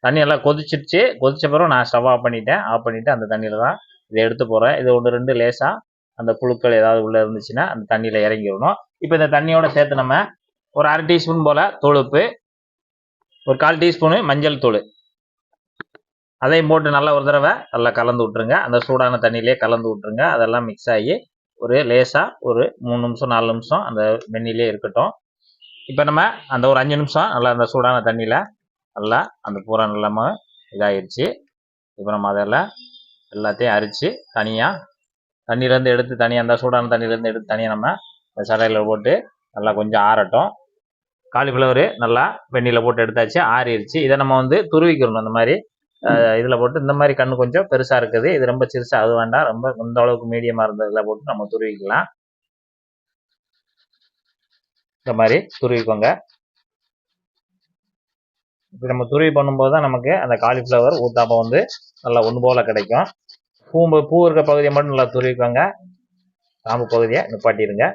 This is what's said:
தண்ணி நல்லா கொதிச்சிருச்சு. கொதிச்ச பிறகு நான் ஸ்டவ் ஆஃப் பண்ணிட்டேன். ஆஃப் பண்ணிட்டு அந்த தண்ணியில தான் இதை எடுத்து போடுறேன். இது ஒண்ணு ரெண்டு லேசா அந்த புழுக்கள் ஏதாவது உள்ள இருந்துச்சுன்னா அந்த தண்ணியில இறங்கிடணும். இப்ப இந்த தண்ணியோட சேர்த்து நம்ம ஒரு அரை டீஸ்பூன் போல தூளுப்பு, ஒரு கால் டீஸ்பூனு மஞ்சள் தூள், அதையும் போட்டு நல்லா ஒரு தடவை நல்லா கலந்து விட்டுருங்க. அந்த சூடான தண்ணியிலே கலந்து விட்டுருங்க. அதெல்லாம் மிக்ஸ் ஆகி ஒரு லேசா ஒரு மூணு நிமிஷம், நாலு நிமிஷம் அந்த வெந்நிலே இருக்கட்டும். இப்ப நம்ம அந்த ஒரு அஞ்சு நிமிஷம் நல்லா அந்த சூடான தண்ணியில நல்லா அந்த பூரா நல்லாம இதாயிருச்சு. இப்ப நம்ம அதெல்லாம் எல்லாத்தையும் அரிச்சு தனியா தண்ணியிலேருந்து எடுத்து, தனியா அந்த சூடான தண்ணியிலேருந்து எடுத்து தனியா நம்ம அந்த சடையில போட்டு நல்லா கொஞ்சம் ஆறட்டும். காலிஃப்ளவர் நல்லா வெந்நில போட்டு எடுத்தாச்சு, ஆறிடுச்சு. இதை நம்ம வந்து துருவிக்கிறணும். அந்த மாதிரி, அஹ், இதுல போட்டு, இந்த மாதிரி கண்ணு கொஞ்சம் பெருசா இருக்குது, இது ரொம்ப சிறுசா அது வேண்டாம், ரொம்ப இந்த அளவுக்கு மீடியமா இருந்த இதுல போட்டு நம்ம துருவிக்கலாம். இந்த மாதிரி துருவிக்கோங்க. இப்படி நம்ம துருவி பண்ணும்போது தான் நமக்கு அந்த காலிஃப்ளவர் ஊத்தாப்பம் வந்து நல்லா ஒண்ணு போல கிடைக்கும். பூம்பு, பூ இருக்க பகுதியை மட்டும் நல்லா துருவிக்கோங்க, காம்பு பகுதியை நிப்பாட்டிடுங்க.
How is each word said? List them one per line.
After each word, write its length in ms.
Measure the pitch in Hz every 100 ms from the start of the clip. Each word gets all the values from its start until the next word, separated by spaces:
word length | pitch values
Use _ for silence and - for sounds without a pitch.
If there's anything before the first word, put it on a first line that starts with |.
தண்ணி 160 | 127 151
நல்லா 200 | 147 147
கொதிச்சிருச்சு. 600 | 143 147 151 156 - 170 247 -
கொதிச்ச 280 | 135 147 151
பிறகு 260 | 147 160
நான் 160 | 127 120
ஸ்டவ் 200 | 123 123
ஆஃப் 160 | 123
பண்ணிட்டேன். 380 | 120 117 107 175 147
ஆஃப் 200 | 117 117
பண்ணிட்டு 260 | 113 113
அந்த 140 | 127 107
தண்ணியில 320 | 107 110 107
தான் 180 | 123 196 _ _ _
இதை 140 | 110
எடுத்து 240 | 113 117 120
போடுறேன். 300 | 110 117 147
இது 120 | 127
ஒண்ணு 240 | 123 120 120
ரெண்டு 180 | 127 123
லேசா 340 | 117 120 135 214 _ _ _ _
அந்த 120 | 113
புழுக்கள் 420 | 110 127 120 123 113
ஏதாவது 240 | 110 113
உள்ள 160 | 110 113
இருந்துச்சுன்னா 440 | 107 110 104 113 175
அந்த 160 | 113 104
தண்ணியில 320 | 110 113 107
இறங்கிடணும். 560 | 104 110 101 95 139 185 - _
இப்ப 160 | 156 160
இந்த 120 | 151
தண்ணியோட 380 | 147 160 160 160
சேர்த்து 260 | 139 143 139
நம்ம 200 | 127 143 202 _ _ _ _ -
ஒரு 120 | 151
அரை 160 | 156 160
டீஸ்பூன் 360 | 175 165 165
போல 180 | 151 147 196 -
தூளுப்பு, 440 | 143 143 123 143 226 - _ _ _ _ _ _ _ _ _ _ -
ஒரு 100 | 131
கால் 220 | 151 165
டீஸ்பூனு 380 | 170 165 160 175
மஞ்சள் 340 | 143 143 151 143
தூள், 200 | 127 104 - _ _ _ _ _ _ _ _ _ - _ _ _ _ _
அதையும் 280 | 131 160 156
போட்டு 200 | 160 151
நல்லா 220 | 143 151
ஒரு 120 | 143 139
தடவை 260 | 143 143 240 -
நல்லா 200 | 120 117
கலந்து 320 | 117 120 120
விட்டுருங்க. 320 | 113 110 113 139
அந்த 180 | 123 120
சூடான 400 | - 131 127 123
தண்ணியிலே 360 | 113 117 113 127
கலந்து 300 | 110 117 113
விட்டுருங்க. 360 | 104 104 110 160
அதெல்லாம் 360 | 135 113 120 117
மிக்ஸ் 240 | 104 -
ஆகி 240 | 120 131 208 - _ _ _
ஒரு 160 | 117 131
லேசா 400 | 131 123 127 - 208 -
ஒரு 220 | 127 117 - -
மூணு 220 | 120 120
நிமிஷம், 300 | 120 113 135
நாலு 160 | 117 113
நிமிஷம் 360 | 113 113 165
அந்த 180 | 208 110 107 110 -
வெந்நிலே 380 | 113 113 113 117
இருக்கட்டும். 440 | 104 107 98 170 - _ _ _ _ - - -
இப்ப 140 | 135
நம்ம 180 | 147 151 202 220 -
அந்த 160 | 131 127
ஒரு 120 | 135
அஞ்சு 180 | 139 147
நிமிஷம் 320 | 147 156 190
நல்லா 220 | 123 123
அந்த 160 | 120 117
சூடான 340 | 135 123 127
தண்ணியில 340 | 113 113 110 127 202 214 _ _ _ -
நல்லா 260 | 107 117 185 _
அந்த 180 | 107 101
பூரா 240 | 104 110 110
நல்லாம 340 | 104 104 107 123 214 _ _ _
இதாயிருச்சு. 520 | 101 104 98 92 - 147 - _ _ _ _ _ _
இப்ப 100 | 101
நம்ம 200 | 104 101
அதெல்லாம் 380 | 101 101 127 202 - - - _ _ _
எல்லாத்தையும் 420 | 104 107 104 120 104
அரிச்சு 340 | 107 - 170 - _
தனியா 360 | 117 107 110 131 190 - _ _ _ _ _ -
தண்ணியிலேருந்து 420 | 120 127 127 127
எடுத்து, 220 | 123 123 120
தனியா 260 | 117 120
அந்த 140 | 117 120
சூடான 340 | 127 123 120
தண்ணியிலேருந்து 420 | 113 113 113 117
எடுத்து 160 | 110 107
தனியா 220 | 110 113
நம்ம 180 | 107 120 190 - _ _
அந்த 160 | - 104
சடையில 340 | 110 113 110
போட்டு 300 | 107 107 110 190 - _ _
நல்லா 180 | - 107
கொஞ்சம் 300 | 104 107 107
ஆறட்டும். 440 | 104 110 185 120 190 - _ _ _ _ _ _ _
காலிஃப்ளவர் 520 | 123 139 127 131 127 185 -
நல்லா 260 | 117 120 170 - _
வெந்நில 300 | 131 120 117
போட்டு 200 | 117 117
எடுத்தாச்சு, 380 | 113 113 113 170 143
ஆறிடுச்சு. 480 | 120 123 113 101 160
இதை 160 | 139 139
நம்ம 160 | 135 131
வந்து 220 | 127 170 170
துருவிக்கிறணும். 540 | 156 170 151 123 110
அந்த 120 | 110
மாதிரி, 220 | 113 117 180 - _ _ _
அஹ், 320 | - 117 117 110
இதுல 200 | 123 120
போட்டு, 200 | 123 156
இந்த 140 | 139
மாதிரி 200 | 143 143 135
கண்ணு 200 | 131 127
கொஞ்சம் 320 | 123 165 196
பெருசா 280 | 131 127 127
இருக்குது, 320 | 117 113 131
இது 140 | 165 127
ரொம்ப 200 | 131 127
சிறுசா 320 | 127 123 127
அது 160 | 110 117
வேண்டாம், 320 | 113 131 147
ரொம்ப 260 | 113 131 117
இந்த 200 | 117 120
அளவுக்கு 280 | 120 120 117
மீடியமா 380 | 117 117 113 110
இருந்த 180 | 104
இதுல 200 | 107 107
போட்டு 200 | 104 107 147
நம்ம 200 | 110 104
துருவிக்கலாம். 580 | 110 110 101 98 120 185 _ _ _ _ _ _ _ _ _ _ _ _ _ _ _ _ _ _ _ _ _ _ _ _ _ _ _ _ _ -
இந்த 80 |
மாதிரி 240 | 113 113 139 -
துருவிக்கோங்க. 540 | - 127 120 113 107 110 175 - _ _ _ _ _ _ _ _ _ _ _ _ 185 _ _ _ _ _ _ _ _ _ _ _
இப்படி 160 | 127 123
நம்ம 160 | 127 117
துருவி 240 | 143 160
பண்ணும்போது 400 | 147 139 135 135
தான் 140 | 156 143
நமக்கு 260 | 131 127 180
அந்த 200 | 135 117
காலிஃப்ளவர் 580 | 117 127 123 127 123 160
ஊத்தாப்பம் 420 | 120 120 117 117
வந்து 180 | 113 135 - - _ _
நல்லா 200 | 127 120
ஒண்ணு 180 | 110 123
போல 200 | 123 123
கிடைக்கும். 420 | 110 107 98 117 185 - _ _ _ _ _
பூம்பு, 260 | 160 165 156 151
பூ 120 | 165
இருக்க 200 | 170 156
பகுதியை 280 | 151 147 147
மட்டும் 220 | 143 143
நல்லா 140 | 135 123
துருவிக்கோங்க, 520 | 127 127 123 120 120 180 - - _ _ _ _ _ _ _ 113
காம்பு 200 | 120 117
பகுதியை 340 | 117 117 131 -
நிப்பாட்டிடுங்க. 580 | 107 117 107 104 101 151